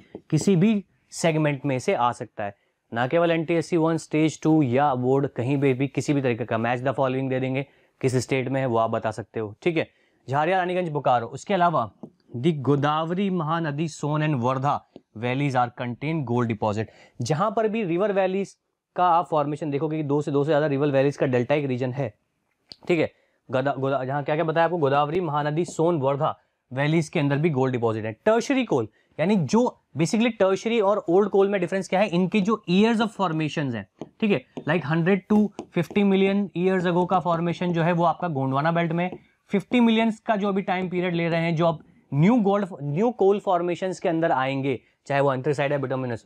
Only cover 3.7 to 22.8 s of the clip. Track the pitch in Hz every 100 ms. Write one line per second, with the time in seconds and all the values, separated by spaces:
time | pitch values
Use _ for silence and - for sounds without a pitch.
3.7 | 170 160 160 - 156 156 - 156 156 135
4.7 | 123 147 127 123 135 139 - 120 143 139
5.7 | 127 139 - 131 143 131 113 123 113 117
6.7 | 123 131 123 135 131 135 131 131 131 139
7.7 | _ _ _ 135 127 - 135 127 135 135
8.7 | 113 113 113 110 107 107 117 107 104 180
9.7 | 160 120 _ _ _ - 139 160 190 175
10.7 | 180 175 147 135 123 113 135 - 190 175
11.7 | 156 110 - - _ _ 120 147 151 123
12.7 | 143 143 151 165 180 202 185 151 165 160
13.7 | 143 165 - 147 151 156 139 120 131 139
14.7 | 123 - - _ 107 120 131 143 127 120
15.7 | - 123 117 143 165 123 120 117 110 110
16.7 | 104 107 - - - 120 151 214 214 220
17.7 | 220 190 170 208 196 190 190 190 - _
18.7 | _ _ - 180 170 175 156 143 147 156
19.7 | 139 156 156 147 147 151 143 143 147 151
20.7 | 139 147 135 139 143 147 123 120 147 139
21.7 | 123 131 123 123 - _ _ _ _ -
22.7 | -